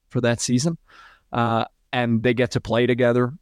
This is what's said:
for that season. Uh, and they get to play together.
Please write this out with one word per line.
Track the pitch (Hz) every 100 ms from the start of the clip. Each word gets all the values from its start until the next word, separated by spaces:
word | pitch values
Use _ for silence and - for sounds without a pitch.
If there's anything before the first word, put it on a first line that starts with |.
| _
for | 123
that | 117 117
season. | - 123 165 165 _ - - _ -
Uh, | 120 117 113 - _ -
and | 127 120 113
they | 123
get | 117 120
to | 120
play | - 113 123
together. | 123 123 123 123 156